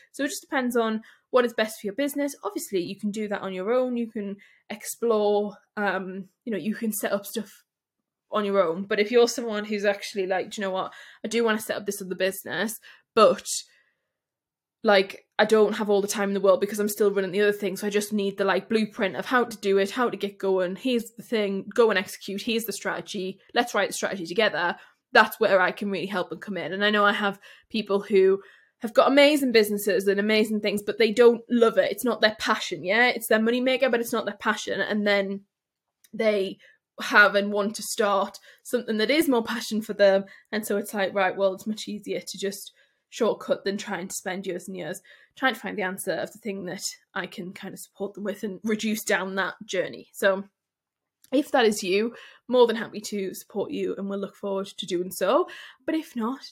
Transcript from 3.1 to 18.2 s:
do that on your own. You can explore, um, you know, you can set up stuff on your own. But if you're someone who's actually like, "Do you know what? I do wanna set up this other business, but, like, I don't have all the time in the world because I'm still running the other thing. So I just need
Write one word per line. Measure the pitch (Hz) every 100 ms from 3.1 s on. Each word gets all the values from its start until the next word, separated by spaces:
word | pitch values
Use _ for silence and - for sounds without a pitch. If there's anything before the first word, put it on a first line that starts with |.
do | 214 208
that | 202
on | 190
your | 185 196
own. | 254 254 240
You | 226
can | 220 202 202 - _ -
explore, | 214 - - 233 214 208 208 208 - _ -
um, | 202 190 190 190 185 _ 247
you |
know, | 196
you | 196
can | 208 226
set | 208 240
up | 202 202
stuff | 226 - - _ _ _ _ _ _ -
on | 214 202
your | 196
own. | 170 165 196
But | 208
if | 208
you're | 240 233
someone | - 233 208 214
who's | 208 202
actually | 202 - 202 185
like, | 185 -
"Do | 214
you | 196
know |
what? | 185 - - - -
I | 220
do | 226
wanna | 226 220
set | - -
up | 196
this | 196
other | 185 185
business, | 190 190 - 156 220 - - - _ 226
but, | 214 196 - - - _ _ _ _ _ _ _ _ _ _ _
like, | 220 202 196 - _ -
I | 214
don't | 220 202 214
have | 208
all | 202
the | 202
time | 220 196
in | 196
the |
world | 190 180
because | 202 208
I'm | 208
still | - 202
running | 196 190
the | 196
other | 208
thing. | 208 202 190
So | 208
I |
just | 202 208
need | 214